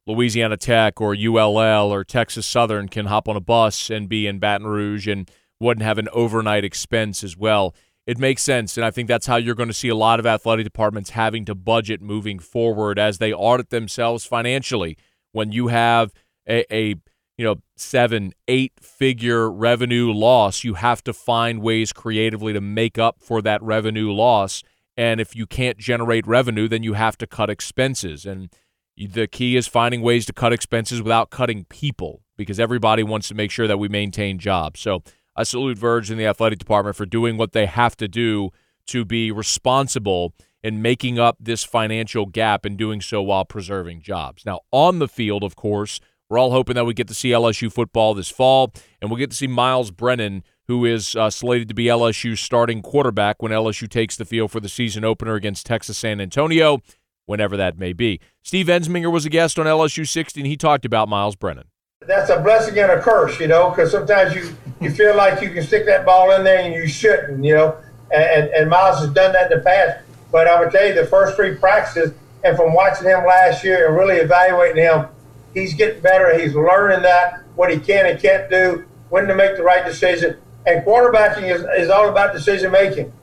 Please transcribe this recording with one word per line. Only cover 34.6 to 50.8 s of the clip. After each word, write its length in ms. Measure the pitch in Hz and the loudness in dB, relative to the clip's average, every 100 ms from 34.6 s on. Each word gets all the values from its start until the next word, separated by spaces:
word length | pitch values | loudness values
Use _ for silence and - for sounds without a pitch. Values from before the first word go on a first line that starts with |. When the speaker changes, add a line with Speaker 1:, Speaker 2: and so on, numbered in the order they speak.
| 76 - | -4 -8
Speaker 1:
So 240 | 110 90 - _ _ | -6 -6 -8 _ _
I 80 | - | -8
salute 360 | 113 127 135 107 | -6 -4 -4 -4
Verge 340 | 117 117 104 | -2 -2 -4
and 80 | 113 | -4
the 60 | 107 | -2
athletic 340 | 98 113 104 | 0 -2 -2
department 340 | - 104 101 | -2 -2 -2
for 120 | 98 98 | -6 -6
doing 300 | 113 117 110 | -2 -2 -2
what 140 | 110 | -4
they 160 | 113 101 | -2 -2
have 300 | 120 117 - | 0 -2 -2
to 100 | 104 | -8
do 440 | 113 117 104 95 - _ _ - | -4 -2 -2 -4 -10 _ _ -10
to 180 | 123 | -8
be 280 | 104 117 110 | -4 -4 -4
responsible 1000 | 107 104 - 127 135 135 127 101 90 87 - _ _ | -6 -6 -4 0 0 0 -4 -2 -2 -4 -10 _ _
in 180 | 110 107 | -10 -4
making 380 | 117 127 127 120 | -2 -2 -2 0
up 180 | 117 - | 0 0
this 240 | 113 113 | -6 -8
financial 600 | - 117 110 110 110 113 | -4 -4 -2 -4 -6 -6
gap 400 | 98 110 110 101 | -6 -2 0 -2
and 140 | 104 101 | -4 -6
doing 220 | 110 107 | -6 -6
so 200 | - 107 | -6 -4
while 240 | 98 95 | -2 -2
preserving 560 | 92 107 90 98 85 85 | -4 -10 -10 -10 -10 -14
jobs. 460 | 101 90 67 - 107 | -12 -10 -10 -12 -12
Now, 140 | 90 - | -12 -4
on 300 | 131 170 175 | 2 2 2
the 80 | 135 | -4
field, 340 | - 107 101 | -4 -4 -4
of 140 | 98 - | -6 -8
course, 420 | 107 104 104 - _ _ - | -6 -6 -6 -12 _ _ -4
we're 80 | 117 | 0
all 140 | 127 | 2
hoping 220 | 131 127 123 | 2 0 -2
that 100 | 120 | -2
we 80 | |
get 120 | 120 110 | -4 -6
to 60 | |
see 180 | 107 127 | -4 0
L 140 | 117 117 | 2 2
S 140 | 107 | 0
U 80 | 113 | -4
football 460 | 120 113 113 110 | -4 -4 0 0
this 160 | 101 87 | 0 -6
fall, 420 | - 131 135 127 - _ _ | 0 4 4 2 -4 _ _
and 100 | 104 | -8
we'll 80 | 120 | -6
get 120 | 139 | -6
to 60 | 117 | -6
see 100 | 135 | -4
Myles 440 | 123 127 127 110 | 0 0 0 -4
Brennan, 520 | 90 120 123 104 98 - _ - | -4 -4 -2 -4 -8 -14 _ -6
who 180 | 123 | -2